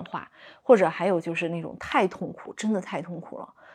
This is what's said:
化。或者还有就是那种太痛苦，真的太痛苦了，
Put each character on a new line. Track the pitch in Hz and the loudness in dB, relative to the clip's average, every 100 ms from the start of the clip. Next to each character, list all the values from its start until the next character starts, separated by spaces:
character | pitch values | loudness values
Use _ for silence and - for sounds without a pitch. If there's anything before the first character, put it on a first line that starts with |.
化。 | - - - - - - | -2 -10 -10 -18 -20 -6
或 | - 233 | 6 8
者 | 175 | 8
还 | 165 175 | 2 0
有 | 180 | 2
就 | 165 | 0
是 | 165 170 | -4 -4
那 | 170 | -4
种 | 160 - | -8 -10
太 | - 302 190 | -2 2 2
痛 | - 180 | 0 -8
苦， | - - | -10 -14
真 | - 214 | -6 -2
的 | 208 | -2
太 | 185 170 | -2 -8
痛 | 170 170 | -8 -12
苦 | - - | -12 -14
了， | - - - | -16 -18 -20